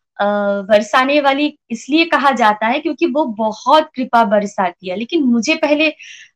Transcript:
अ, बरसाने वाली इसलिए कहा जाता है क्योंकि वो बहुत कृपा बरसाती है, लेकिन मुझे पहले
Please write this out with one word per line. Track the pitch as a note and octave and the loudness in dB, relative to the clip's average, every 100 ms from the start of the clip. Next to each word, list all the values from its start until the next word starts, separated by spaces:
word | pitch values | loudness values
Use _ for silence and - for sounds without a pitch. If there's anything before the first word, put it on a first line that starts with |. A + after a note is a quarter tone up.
| _ - | _ -4
अ, | G3+ G#3 G3+ G3+ | -2 0 -2 -4
बरसाने | G3 G#3 A3+ C4+ C4 D4 | 0 0 2 0 2 2
वाली | C4+ C#4 D4 - _ | 2 0 -2 -6 _
इसलिए | A#3 - D#4 E4+ | -12 -2 0 2
कहा | C#4+ C#4 | 0 0
जाता | A#3+ A3 G#3 A3 | 2 2 2 -2
है | C#4+ | -2
क्योंकि | D#4 C#4 E4+ | -4 -4 -2
वो | C4 C#4+ | 0 -2
बहुत | G#3 A3 G3+ - D#4 D#4 - | -4 -6 -4 2 2 2 -6
कृपा | C4 A#3 | -2 0
बरसाती | G#3+ G#3 G3+ - F#3 - F#3 | 2 0 -2 -4 -6 -6 -10
है, | F#3 | -8
लेकिन | A#3 E4+ | -4 -2
मुझे | B3+ A#3 A3 D#4+ | 0 0 0 -2
पहले | D4+ D4 D#4 - - - - | 0 0 0 -4 -14 -20 -20